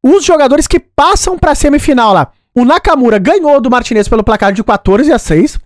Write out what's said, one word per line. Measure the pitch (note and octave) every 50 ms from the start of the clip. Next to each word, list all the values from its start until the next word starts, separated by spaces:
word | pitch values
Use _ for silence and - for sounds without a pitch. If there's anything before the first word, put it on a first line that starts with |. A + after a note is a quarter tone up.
os | - B3+ E4 G4+ D4+
jogadores | - F4 D#4 C#4+ B3+ C4+ D4+ D4+ -
que | - F4
passam | - _ _ - C#4+ E4+ G4+ - - F#4+ F#4
pra | E4+ - D#4 C#4+
semifinal | - - D4 C#4 D4 - - C#4+ B3 A#3 G#3+ G3
lá, | F3 C#3 - _ _ _ _
o | _ A#3+ B3
Nakamura | A#3+ D#4 F#4+ - G#4+ E4 C#4+ B3+ A#3 A3
ganhou | G#3 F#3 A#3+ F4 G4+ E4 D4 D4 C#4
do | A3+ C4
Martinez | B3 B3 A#3 - A#3+ G#3+ G3+ -
pelo | A#3+ A3+ G#3
placar | - A3 G#3 G#3+ G3+
de | G3 F#3+ G#3+
quatorze | - A3 G3 _ - F#3+ A3 C4 D4
a | D#4 A#3
seis | - - E3 D#3 G#3 D4+ - - -